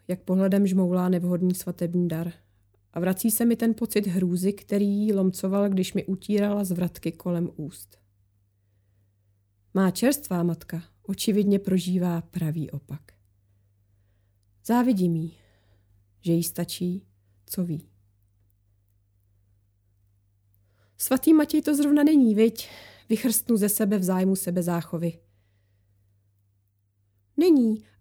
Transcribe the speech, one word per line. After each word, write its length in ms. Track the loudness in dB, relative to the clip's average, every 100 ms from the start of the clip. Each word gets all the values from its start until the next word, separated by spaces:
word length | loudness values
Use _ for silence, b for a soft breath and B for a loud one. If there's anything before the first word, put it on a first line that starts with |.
| -10
jak 140 | -8
pohledem 460 | -2 2 2 2 2
žmoulá 420 | 2 2 0 0
nevhodný 460 | 0 0 0 0 -2
svatební 520 | -6 -6 -4 -2 -2
dar. 240 | -2 -6 -12 _ _ _ _ _
A 60 | -4
vrací 320 | -4 0 -2
se 140 | 0 0
mi 100 | 2
ten 180 | 0
pocit 340 | -2 -2 -2 0
hrůzy, 460 | -2 0 0 -2
který 340 | -4 -4 -2 0
jí 260 | 0 0
lomcoval, 560 | 2 0 -2 -2 0 0
když 240 | 0 -2
mi 120 | -4 -4
utírala 580 | -6 -2 0 0 -2
zvratky 480 | -2 -2 -4 -4 -8
kolem 380 | -6 -4 -4 -4 -6
úst. 420 | -12 -12 -20 _ _ _ _ _ _ _ _ _ _ _ _ _ _ _ _ _ _
Má 180 | 0 0
čerstvá 520 | 2 0 0 -4 -2
matka 400 | -2 -2 -8 -12 -12 _
očividně 580 | -10 -4 0 2 2 0
prožívá 640 | 2 -2 0 -2 0 -4
pravý 500 | -6 -6 -4 -4 -6
opak. 300 | -10 -12 -16 -16 _ _ _ _ _ _ _ _ _ _ _ _ _ _ _ -2
Závidím 500 | 2 2 2 2 0
jí, 220 | -4 -12 _ _ _ _ _ _ _ _
že 120 | -2
jí 100 | 0
stačí, 640 | -2 -6 -8 -6 -6 -6 -12 _ _ _ -10
co 200 | -6 -4
ví. 220 | -6 -10 _ _ _ _ _ _ _ _ _ _ _ _ _ _ _ _ _ _ _ _ _ _ _ _ _ _ _ _ _ _ -8
Svatý 360 | -2 0 4
Matěj 280 | 4 4 0
to 140 | 0 0
zrovna 280 | 2 4
není, 320 | 6 6 4 4
viď? 340 | 2 2 -14 B B B B
Vychrstnu 480 | -2 0 -2 0 0
ze 120 | 0
sebe 280 | 0 0 0
v 60 |
zájmu 320 | 0 0 0 0
sebezáchovy. 840 | -2 -2 -2 -2 -4 -4 -6 -6 _ _ _ _ _ _ _ _ _ _ _ _ _ _ _ _ _ _ _ _ _ 2
Není, 460 | 4 6 4 0 B B